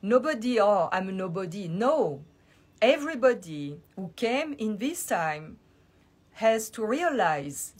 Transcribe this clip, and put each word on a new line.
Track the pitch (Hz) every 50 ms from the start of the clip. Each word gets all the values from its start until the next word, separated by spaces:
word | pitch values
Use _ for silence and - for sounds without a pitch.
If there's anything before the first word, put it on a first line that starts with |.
| -
Nobody, | 196 233 254 240 311 302 240 214 247 247 220
"Oh, | 202 202 208 196 165 -
I'm | - 190 190 190
a | 190
nobody." | 190 185 190 165 185 190 170 160 202 196 170
No. | 160 185 226 254 311 311 226 165 143 143 147 - _ _ _ _ _ _ _ _ _ _ 208
Everybody | 233 294 320 285 311 330 254 226 254 240 208 190 170 156 147 143 143 147 165 - _ _
who | - 190 175 165
came | - - 226 240 269 311 311 285
in | - 220 220 214 190
this | 214 277 349 - -
time | - 233 180 165 160 151 151 156 156 - - _ _ _ _ _ _ _ _ _ _ _ _ _ _ _
has | - 220 226 226 220 220 -
to | - - 220
realize | 214 240 294 349 339 294 240 190 165 156 147 143 147 139 - - - _